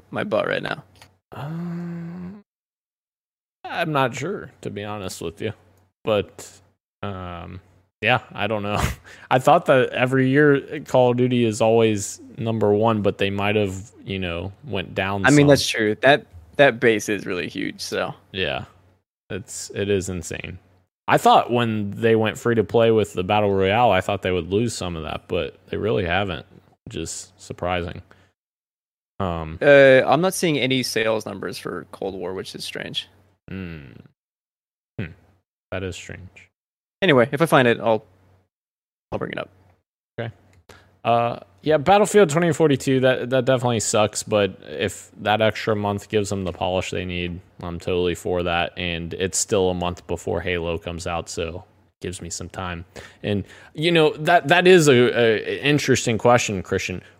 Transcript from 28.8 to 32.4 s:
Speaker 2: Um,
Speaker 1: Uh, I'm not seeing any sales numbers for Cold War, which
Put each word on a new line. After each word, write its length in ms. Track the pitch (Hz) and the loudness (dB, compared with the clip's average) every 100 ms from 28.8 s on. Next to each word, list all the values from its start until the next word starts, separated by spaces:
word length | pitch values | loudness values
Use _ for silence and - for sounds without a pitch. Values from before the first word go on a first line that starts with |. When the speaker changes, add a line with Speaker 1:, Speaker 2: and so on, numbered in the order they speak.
| _ _ _ - | _ _ _ -8
Speaker 2:
Um, 380 | 95 85 78 82 | -6 -6 -8 0
Speaker 1:
Uh, 400 | 143 139 135 131 101 | 6 8 8 6 4
I'm 160 | 139 | 2
not 120 | 185 | 0
seeing 260 | - 180 143 | -2 -2 0
any 240 | 127 131 | 0 -2
sales 420 | 120 110 110 110 - | -2 -2 -2 -2 -6
numbers 320 | 98 90 98 | -10 -10 -10
for 280 | - 90 - | -10 -10 -12
Cold 220 | - 98 | -10 -10
War, 200 | 95 90 | -8 -8
which 200 | 95 | -10